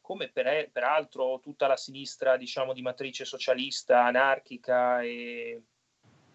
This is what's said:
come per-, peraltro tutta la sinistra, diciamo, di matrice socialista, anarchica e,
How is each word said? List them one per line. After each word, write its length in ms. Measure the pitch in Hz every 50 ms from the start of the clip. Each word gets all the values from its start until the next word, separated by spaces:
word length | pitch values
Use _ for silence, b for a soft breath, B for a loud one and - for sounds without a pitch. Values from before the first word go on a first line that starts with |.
come 260 | _ - 190 196 135
per-, 420 | 127 - - 127 131 147 156 151 -
peraltro 680 | - 127 120 131 151 156 147 - - 135 131 127 131 127
tutta 280 | - 147 143 - 143
la 100 | 135 135
sinistra, 580 | - - - 135 139 139 127 - - 135 131 131
diciamo, 380 | 131 127 123 - 139 131 131 131
di 80 | 127
matrice 440 | 127 127 123 - 139 131 123 - 131
socialista, 800 | - - 127 - - 127 123 131 139 - - - - 123 123 120
anarchica 920 | 123 123 127 135 139 135 - - - 131 123 - - 123 123 123 123 123 123 120
e, 580 | 120 120 120 120 120 120 117 117 117 117 117 113 _ _ _ _ _ _ _ _ - _ _ _ _